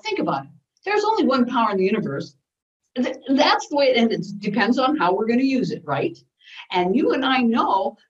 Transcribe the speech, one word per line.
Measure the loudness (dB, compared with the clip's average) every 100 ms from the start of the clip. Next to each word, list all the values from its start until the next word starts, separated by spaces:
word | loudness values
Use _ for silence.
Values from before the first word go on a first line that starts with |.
think | -6 -4
about | -4 -4 -6
it. | -18 _ _ -4
There's | -2 0
only | 0 2
one | 2 2
power | 2 0
in | 2
the | 0
universe. | 0 -2 -6 -8 _ _ _ _ _ _ -4
Th-, | -4 -4 -2
that's | 2 4 2 0
the | 2
way, | 4 4
and | 2
it | 0 -6 -8
depends | -4 0 2 2
on | 2 2
how | 0 0
we're | 0
gonna | 2
use | 2 0 -2
it, | -4 -6
right? | -4 -4 -6 _ _ -20 -20 -6
And | -2 0 2
you | 0
and | 0
I | 0 2
know | 2 2 0 0 -2 -8 _